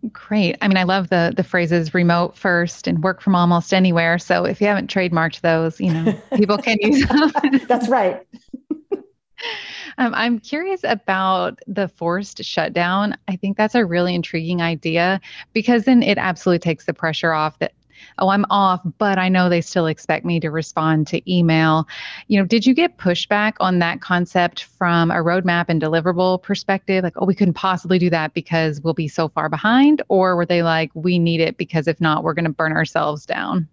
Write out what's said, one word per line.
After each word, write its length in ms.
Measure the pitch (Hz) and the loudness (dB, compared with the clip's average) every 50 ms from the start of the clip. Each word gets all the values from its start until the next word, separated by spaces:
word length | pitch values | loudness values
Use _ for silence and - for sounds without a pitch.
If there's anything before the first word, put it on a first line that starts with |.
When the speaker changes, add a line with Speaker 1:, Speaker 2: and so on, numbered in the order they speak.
| - 220 - | -12 -12 -14
Speaker 1:
Great. 440 | - - - 208 214 196 170 - - | -14 -8 -4 0 0 2 0 0 -2
I 80 | - 202 | 0 0
mean, 80 | 190 | 2
I 80 | 185 185 | 2 2
love 240 | 175 185 196 185 170 | 2 0 0 0 0
the, 240 | 190 175 170 170 - | 2 2 2 2 0
the 60 | - 180 | -2 -4
phrases 520 | - - 180 175 160 170 175 165 156 - | -2 0 -2 0 2 0 0 0 0 0
remote 420 | 185 175 170 170 170 175 - - | 2 2 4 4 2 0 -2 -4
first 500 | - - 196 175 170 170 170 - - - | -4 -2 0 0 2 0 -2 -6 -8 -4
and 160 | 180 175 165 156 | -4 -2 0 0
work 180 | 190 185 - | -2 -4 -2
from 140 | - - 190 | -2 0 2
almost 400 | 175 175 175 175 170 170 - - | 4 4 4 2 2 0 0 2
anywhere. 440 | 190 185 185 170 165 165 165 170 175 | 2 4 4 2 2 2 2 0 -2
So 260 | - - 180 175 175 | 0 0 0 0 0
if 160 | 180 190 - | -2 -2 0
you 80 | 208 208 | 0 0
haven't 200 | 208 196 - - | 0 0 -4 -4
trademarked 520 | - 202 185 180 165 165 160 165 - - | -2 -2 -2 0 0 0 0 -2 -4 -2
those, 400 | - 170 165 160 165 165 160 - | 0 0 2 2 0 -2 -4 -2
you 120 | - 185 165 | -2 -2 -2
know, 220 | 160 165 190 190 - - | 0 0 -2 -2 -4 -8
Speaker 2:
<laughs> 100 | - - | -6 0
Speaker 1:
people 220 | 220 208 190 208 202 | 0 2 2 2 -2
can 180 | - 240 226 208 | 0 -2 0 0
use 240 | 208 214 294 269 277 - | 2 2 2 2 2 2
them. 240 | - 294 302 302 - 285 285 277 | 2 2 2 2 0 0 0 2
<laughs> 180 | 269 269 - | 2 2 2
Speaker 2:
That's 220 | - 254 254 254 220 | 2 -2 0 2 0
right. 360 | 247 254 208 185 - - - _ - - _ _ - - _ _ 302 - - _ 403 - - _ _ _ _ _ _ - - 466 440 - - - - - - 311 - - | 0 2 2 0 -2 -4 -12 _ -20 -20 _ _ -20 -20 _ _ -12 -12 -6 _ -8 -8 -8 _ _ _ _ _ _ -14 -12 -12 -12 -12 -14 -16 -16 -16 -18 -16 -6 -4
Speaker 1:
Um, 140 | 262 233 226 | -4 -2 -2
I'm 240 | - 220 240 240 220 | -2 -2 -2 -2 -4
curious 420 | _ - - 302 349 381 392 359 - | _ -8 -8 -6 -4 -4 -6 -4 -2
about 760 | - - 202 _ - 196 190 190 190 190 180 180 185 - _ - | -4 -4 -4 _ -4 -2 -2 0 0 0 0 -2 -4 -6 _ -14
the 220 | - 190 208 196 175 | -10 -6 -4 -4 -6
forced 540 | _ _ 170 170 170 190 202 - - - - | _ _ -4 -4 -4 -4 -6 -8 -12 -14 -12
shutdown. 720 | - - - 160 151 - 170 170 175 185 196 202 214 - - _ - | -6 -4 -4 -4 -2 -2 -2 -2 0 0 0 -2 -2 -4 -8 _ -8
I 80 | 190 | -8
think 200 | 180 - 196 196 | -6 -4 -6 -2
that's 180 | - 214 214 - | 0 -2 0 2
a 100 | 240 226 | 0 0
really 300 | 175 170 175 175 180 180 | 0 0 0 0 0 0
intriguing 460 | 175 165 - - 165 160 165 180 175 170 | -2 -4 -4 -6 -6 -4 -2 -2 -2 0
idea 580 | 165 165 147 _ 165 160 170 170 180 190 190 _ - - - - _ _ | -2 -4 -4 _ -2 0 0 2 2 0 -2 _ -12 -20 -20 -20 _ _
because 320 | 226 214 - 247 240 208 | -4 0 2 2 2 4
then 180 | - 254 240 - | 4 4 4 4
it 160 | 190 202 - | 4 0 0
absolutely 420 | - 190 175 - - 190 175 170 | 0 -4 -4 -2 0 0 0 2
takes 260 | - 170 165 165 - | 2 -2 -4 -2 -4
the 80 | - 160 | -8 -6
pressure 380 | _ - 160 156 - - 165 160 | _ -2 -4 -2 0 0 0 0
off 260 | 156 156 156 156 _ | 0 0 -2 -2 _
that, 120 | - - _ _ _ _ _ - - - _ - | -8 -8 _ _ _ _ _ -20 -20 -18 _ -2
"Oh, 100 | 190 190 | 0 2
I'm 160 | 196 202 208 - | 2 2 2 0
off, 300 | 202 202 196 190 180 175 - 175 - _ | 2 2 2 2 2 0 -4 -8 -4 _
but 200 | 214 202 190 190 | 0 0 0 0
I 100 | 185 185 | 2 2
know 200 | 185 185 180 180 | 2 2 4 4
they 120 | 175 170 | 2 0
still 260 | 165 - - 190 165 | 0 -2 -2 0 0
expect 380 | 160 156 - - - 160 156 - | 0 -2 -4 -2 -2 -2 -2 0
me 160 | 175 175 165 | -2 -2 -2
to 100 | 160 160 | -2 -2
respond 560 | 147 160 156 - - - 156 160 160 156 151 - | -4 -4 -6 -4 -4 -2 0 2 2 2 0 -2
to 240 | - 160 - - 185 | -4 -6 -4 -2 0
email." 540 | 180 170 165 160 160 160 160 156 156 160 _ - - - - - - - | 2 2 4 4 4 4 4 2 2 0 _ -10 -16 -16 -16 -16 -18 -4
You 140 | _ 220 196 | _ 0 0
know, 60 | 196 | 2
did 200 | 180 226 233 208 | 2 0 2 4
you 80 | 254 262 | 2 2
get 220 | 277 339 349 _ _ | 4 2 -2 _ _
pushback 540 | - 185 175 175 - - 208 208 208 214 214 - | -2 -2 -2 -2 -2 -2 -2 0 0 -2 -2 -2
on 180 | - 185 185 175 | -2 0 0 0
that 200 | 170 170 170 - | 0 0 -4 -6
concept 640 | - - 180 175 175 170 - 185 175 175 - - - | -4 -2 -2 -2 -2 0 0 0 0 0 -2 -8 -18
from 460 | _ _ _ 185 175 170 170 165 165 175 | _ _ _ 0 2 4 4 2 2 0
a 40 | 175 160 | 0 0
roadmap 440 | 170 175 185 180 180 175 170 170 - | 0 0 0 0 0 0 0 0 0
and 120 | 170 160 | 0 0
deliverable 640 | 156 156 160 165 160 180 180 170 185 185 185 180 _ | 0 0 0 0 0 0 0 2 2 2 0 -2 _
perspective? 640 | - 202 190 - - 196 190 _ - 190 190 185 | -4 -6 -6 -2 -4 -4 -4 _ -2 -2 -2 -2
Like, 100 | 170 - | -2 -4
"Oh, 100 | - 208 | -2 0
we 80 | 185 190 | 0 2
couldn't 200 | - 208 185 160 | 2 2 0 0
possibly 440 | - - 190 185 175 - 165 185 185 | 0 -2 -2 -2 -2 -2 0 0 2
do 120 | 170 180 | 2 2
that 240 | 165 165 156 156 _ | 0 0 -2 -2 _
because 460 | 170 - - 170 165 160 160 151 147 | -8 -6 -2 0 0 0 0 -2 -4
we'll 140 | 143 165 156 | -4 -4 -2
be 140 | 156 165 147 | -2 -4 -6
so 200 | - - 165 156 | -2 -4 -4 -2
far 200 | _ 160 156 156 | _ -4 -4 -2
behind"? 540 | 147 - - 214 233 254 269 294 302 285 - _ | -4 -2 0 2 4 6 6 6 4 2 0 _
Or 260 | - 190 190 185 180 | 2 2 4 2 2
were 120 | 175 175 | 0 0
they 160 | 170 180 175 170 | 0 0 0 2
like, 260 | 165 160 160 160 147 _ | 2 0 0 -2 -4 _
"We 240 | 165 156 180 180 175 | -4 -2 0 0 2
need 200 | 170 170 165 165 | 2 2 2 0
it 160 | 165 165 - | 0 -2 -2
because 300 | _ 175 - - 165 147 | _ -10 -4 -4 -2 -2
if 140 | 165 156 _ | -2 -2 _
not, 240 | 175 160 151 156 - | 0 0 0 0 -2
we're 100 | 165 160 | -4 -4
gonna 160 | 170 165 160 | -2 -4 -4
burn 220 | 147 - 165 160 156 | -4 -2 -4 -2 0
ourselves 540 | 160 160 - - 160 156 151 147 151 - | -2 -2 -2 -2 -2 -2 -2 -4 -6 -8
down"? 420 | - - - 92 - - 185 160 156 | -8 -8 -6 -6 -4 -4 -4 -4 -6